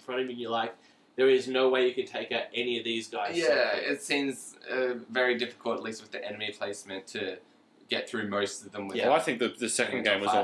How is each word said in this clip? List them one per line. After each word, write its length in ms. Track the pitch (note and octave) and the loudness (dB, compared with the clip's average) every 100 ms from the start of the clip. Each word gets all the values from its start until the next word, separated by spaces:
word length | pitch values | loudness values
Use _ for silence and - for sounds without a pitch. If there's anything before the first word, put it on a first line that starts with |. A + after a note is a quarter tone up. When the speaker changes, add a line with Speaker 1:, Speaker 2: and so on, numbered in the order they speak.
| - | -6
Speaker 1:
front 160 | B2+ | -4
of 40 | B2+ | -2
you, 40 | |
and 100 | A#2+ | -4
you're 80 | A#2 | -2
like, 240 | A#2 A#2 - _ _ _ - | -2 -2 -6 _ _ _ 4
"There 140 | C3 | 6
is 180 | C3 B2+ | 6 4
no 220 | C3 C3 | 4 6
way 180 | B2+ B2+ | 6 4
you 60 | |
can 120 | B2 - | 2 -4
take 240 | A#2 A#2 | -4 -4
out 140 | A#2 - A#2 | -4 -4 -4
any 220 | B2 A#2 | -2 -2
of 40 | |
these 240 | A2+ A2+ A2 | -2 -4 -4
guys." 300 | A2+ G2+ G2+ | -4 -2 0
Speaker 2:
Yeah, 80 | D#3 C3+ A#2 | 2 4 4
Speaker 1:
So 40 | G2+ | 2
Speaker 2:
it 240 | - C#3+ | -2 -4
seems, 540 | - C#3+ C#3 B2+ - - - | -2 0 0 -4 -10 -16 -6
uh, 220 | B2+ B2+ B2 A2+ | -2 0 -2 -4
very 280 | B2 B2+ A2+ | 0 2 2
difficult, 400 | A#2+ - A#2+ A2+ | -2 -6 -4 -4
at 60 | |
least 180 | A2+ A2 | -6 -10
with 100 | - | -10
the 140 | - A#2 | -10 -8
enemy 260 | G#2 G#2+ - | -8 -8 -6
placement, 480 | G2+ G2+ G2 F#2+ - | -8 -8 -10 -12 -8
to 300 | A2 F#2 - - _ _ _ - | -6 -6 -8 -14 _ _ _ -6
get 200 | A2+ - | -6 -4
through 180 | A2+ G#2 | -4 -2
most 360 | G2+ G2+ - G2+ | 0 -2 -4 -12
of 60 | |
them 160 | G#2 G2 | -10 -6
with 100 | F#2 | 0
Speaker 1:
Yeah. 100 | A2 | 4
Speaker 3:
Well, 80 | D#3 | 4
I 20 | |
think 200 | D#3+ A#2 | 2 0
the, 100 | A#2 | -2
the 200 | - A2+ | -2 -2
second 340 | - A2+ B2 | 0 0 2
Speaker 2:
getting 160 | A2 G2 | 2 2
Speaker 3:
game 0 | |
was 80 | G2 | 4
Speaker 2:
into 80 | |
a 20 | F#2+ | 2